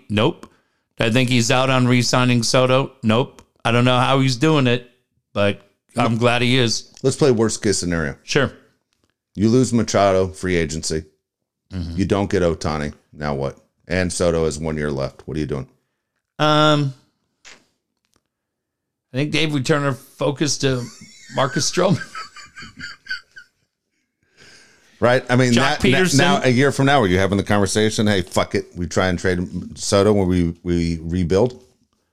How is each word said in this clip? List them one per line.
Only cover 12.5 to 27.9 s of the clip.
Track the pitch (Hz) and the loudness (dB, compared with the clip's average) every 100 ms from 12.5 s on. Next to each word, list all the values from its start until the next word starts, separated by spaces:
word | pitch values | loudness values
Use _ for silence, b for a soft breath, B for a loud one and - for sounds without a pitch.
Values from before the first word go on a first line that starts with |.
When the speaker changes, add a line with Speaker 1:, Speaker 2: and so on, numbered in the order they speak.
| 78 87 76 73 - _ | -2 -6 -6 -8 -12 _
Speaker 2:
Now | 73 76 69 | -12 -8 -6
what? | 67 - _ _ - | -8 -10 _ _ -6
And | 90 90 | -4 -4
Soto | - 90 82 80 | -2 0 0 -2
has | 73 | -4
one | 80 78 | -6 -4
year | 76 | -4
left. | 67 67 - - | -4 -8 -10 -10
What | 67 | -8
are | |
you | 71 | -6
doing? | 69 65 _ _ _ _ _ _ - | -8 -10 _ _ _ _ _ _ -4
Speaker 1:
Um, | 151 151 151 147 143 135 _ _ _ _ - - _ _ _ _ _ _ _ _ _ _ _ _ _ _ _ | 0 2 2 2 -2 -8 _ _ _ _ -20 -20 _ _ _ _ _ _ _ _ _ _ _ _ _ _ _
I | 127 | -6
think, | 151 | -2
Dave, | 147 156 | -2 -2
we | 147 | -2
turn | 123 147 | 0 0
our | 143 | 0
focus | 131 - - 147 139 139 - | -4 -10 -6 -4 -2 -4 -2
to | 135 127 117 - - - - 135 | -2 -2 -6 -16 -20 -20 -8 -2
Marcus | 135 - - | -2 -2 -4
Stroman. | - 185 165 | 0 0 0
<laughs> | - - - - - - - 1077 1077 1077 - 1077 _ 1077 1077 _ _ _ _ _ _ _ _ b b b b b b b | -4 -16 -16 -20 -20 -20 -20 -18 -18 -18 -14 -14 _ -20 -20 _ _ _ _ _ _ _ _ b b b b b b b
Speaker 2:
Right? | 113 123 123 | 2 2 2
I | 123 | 2
mean, | 127 | 4
Speaker 1:
Jock | 120 | 2
Speaker 2:
that, | 139 151 | 2 2
that, | |
Speaker 1:
Peterson. | - - 185 135 | 2 2 2 2
Speaker 2:
now, | 143 139 | 2 2
a | 131 | 2
year | 120 139 | 2 2
from | 131 135 | 2 2
now, | 143 | 4
are | 101 | 4
you | 90 | 2
having | 95 98 | 2 0
the | 92 | 0
conversation, | 104 98 107 107 | 0 2 2 0